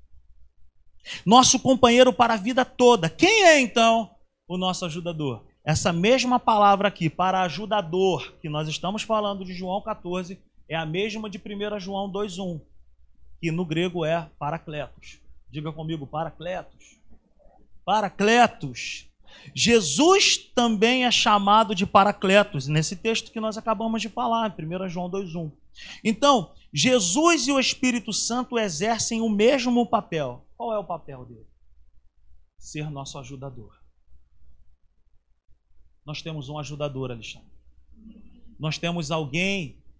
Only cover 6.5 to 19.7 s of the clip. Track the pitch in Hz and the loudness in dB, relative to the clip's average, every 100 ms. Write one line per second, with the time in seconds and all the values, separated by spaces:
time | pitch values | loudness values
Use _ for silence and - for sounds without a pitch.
6.5 | 214 202 196 202 - 160 - 185 190 180 | 4 6 6 2 0 -4 0 0 2 -2
7.5 | 147 214 214 165 180 190 156 - - 160 | -4 -4 -4 -2 0 0 0 -6 -12 -8
8.5 | 151 156 156 175 214 - 220 208 196 185 | -6 -6 -6 -6 -6 -2 -2 -2 -6 -10
9.5 | 180 185 202 220 208 175 180 180 190 _ | -10 -6 -6 -8 -10 -6 -8 -8 -14 _
10.5 | _ - 160 156 175 214 220 214 180 208 | _ -10 -8 -6 -4 -4 -6 -12 -12 -12
11.5 | 202 208 208 185 196 196 190 208 175 185 | -8 -8 -8 -8 -8 -6 -6 -8 -8 -8
12.5 | 156 - - - _ - - - - 165 | -10 -14 -20 -20 _ -20 -20 -20 -8 -6
13.5 | 165 170 160 180 170 156 170 160 - 147 | -4 -4 -2 -4 -4 -4 -4 -6 -10 -8
14.5 | 160 - 151 127 - - - - - - | -8 -10 -12 -12 -16 -20 -20 -20 -20 -16
15.5 | 139 156 151 160 160 135 151 165 - 170 | -12 -10 -10 -8 -8 -8 -8 -10 -10 -12
16.5 | 180 - _ _ _ - - _ _ - | -10 -12 _ _ _ -20 -20 _ _ -20
17.5 | _ _ - - 214 202 - 196 240 226 | _ _ -12 -4 -2 -2 -2 2 4 4
18.5 | - 135 120 - - - _ - - - | 0 -12 -10 -12 -12 -18 _ -20 -20 -14
19.5 | 127 156 | -2 4